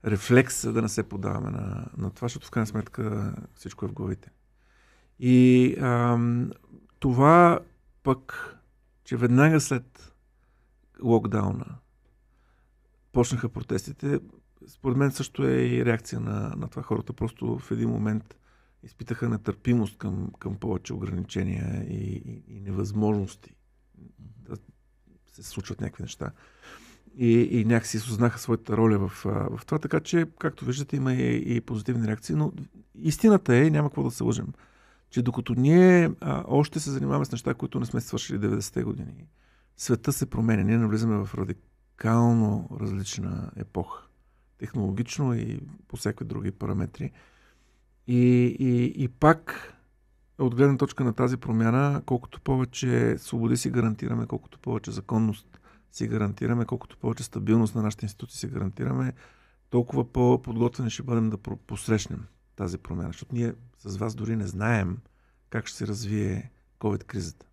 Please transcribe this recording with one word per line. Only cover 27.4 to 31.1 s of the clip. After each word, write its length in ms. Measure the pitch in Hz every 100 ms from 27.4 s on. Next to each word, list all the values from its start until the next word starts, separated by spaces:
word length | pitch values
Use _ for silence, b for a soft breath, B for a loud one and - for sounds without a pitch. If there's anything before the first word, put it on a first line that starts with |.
| 120 120 110
някакси 320 | 117 - 113
осъзнаха 420 | 117 107 120 -
своята 380 | - 113 - 110
роля 300 | 113 104 95
в, 180 | - -
а, 320 | 104 101 113
в 80 | -
това, 140 | 156
така 200 | 156 156
че, 260 | 156 170 165 _
както 260 | 151 - 123
виждате, 300 | 131 143 143
има 180 | 131